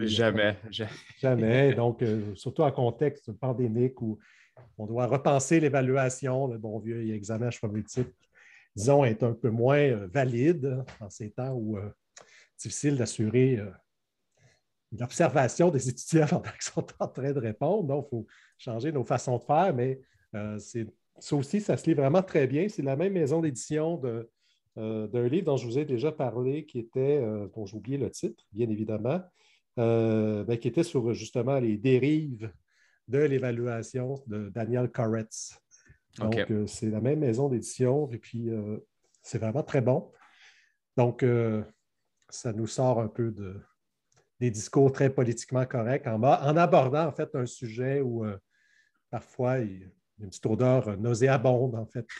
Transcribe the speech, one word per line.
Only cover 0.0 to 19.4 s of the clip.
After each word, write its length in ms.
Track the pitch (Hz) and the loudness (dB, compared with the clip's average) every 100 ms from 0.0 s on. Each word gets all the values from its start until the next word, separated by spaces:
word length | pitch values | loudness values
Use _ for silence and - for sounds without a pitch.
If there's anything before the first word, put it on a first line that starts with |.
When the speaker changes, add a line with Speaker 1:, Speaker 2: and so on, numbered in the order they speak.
Speaker 1:
Jamais. 520 | 110 104 113 107 104 98 107 | -2 2 2 4 2 0 -6
Ja- 160 | 101 107 - - - | -8 -8 -10 -20 -2
Speaker 2:
Jamais. 540 | 131 123 110 123 139 | 2 2 4 6 6
Donc, 280 | 117 120 117 | 4 2 0
euh, 320 | 117 107 104 98 | 0 0 -4 -8
surtout 260 | 127 117 | -4 2
en 100 | 147 | 2
contexte 640 | 135 120 117 147 143 - | 2 0 2 -2 -2 -12
pandémique 680 | 101 131 123 120 110 127 131 | -6 -4 -2 0 2 0 -2
où 160 | 113 107 _ _ _ - - - | -6 -6 _ _ _ -20 -20 -12
on 80 | 107 | -6
doit 220 | 113 123 | -2 0
repenser 520 | 139 143 139 139 165 | 2 4 2 4 4
l'évaluation, 880 | 151 135 127 135 131 - 131 127 135 | 4 2 2 2 0 -2 -4 -2 -2
le 100 | 113 | -6
bon 220 | 110 110 | -8 -8
vieux 340 | 107 117 110 | -6 -6 -4
examen 340 | 107 98 110 120 | -6 -4 -4 -4
à 40 | |
choix 160 | - 107 | -4 -4
multiples, 460 | 107 107 - 123 - _ _ - - _ - | -4 -4 -4 -6 -8 _ _ -20 -20 _ -2
disons, 280 | 110 143 127 | 4 6 6
est 180 | 110 | 2
un 100 | 120 | 0
peu 160 | 113 123 | 0 0
moins, 300 | 113 120 143 | 2 4 4
euh, 280 | 143 110 95 | 4 2 -2
valide 760 | 139 131 117 143 170 135 131 127 - | -2 0 2 2 2 -2 -4 -8 -14
en 100 | 101 | -16
ces 220 | - 107 | -12 -12
temps 220 | - 131 | -8 -6
où, 240 | 127 107 104 | -4 -4 -4
euh, 120 | 101 - _ - - - _ - | -6 -12 _ -20 -20 -20 _ -14
difficile 360 | 110 - 143 139 | -12 -4 0 0
d'assurer, 600 | 110 - 110 120 131 117 | 0 -2 2 4 4 2
euh, 120 | 101 90 _ _ _ _ _ _ _ _ _ _ - 104 | -4 -12 _ _ _ _ _ _ _ _ _ _ -16 -10
l'observation 720 | 123 - 170 139 127 - 175 | -6 0 2 4 2 4 4
des 200 | 143 127 | 2 -2
étudiants 380 | - - 160 147 | -6 0 2 4
<laughs> 20 | |
pendant 200 | 180 - | 0 -2
qu'ils 100 | - | -10
sont 240 | - - - - | -8 -6 -6 -6
en 80 | 202 | -8
train 240 | - 135 | -4 -4
de 80 | 139 | -2
répondre. 460 | 113 107 147 214 151 | -4 -2 0 0 0
Donc, 200 | 143 - | -2 -4
il 20 | |
faut 180 | 117 107 _ _ _ | -6 -8 _ _ _
changer 340 | - 113 139 | -8 -4 -2
nos 120 | 143 | -2
façons 340 | 117 127 - | 0 -2 0
de 60 | 120 | -2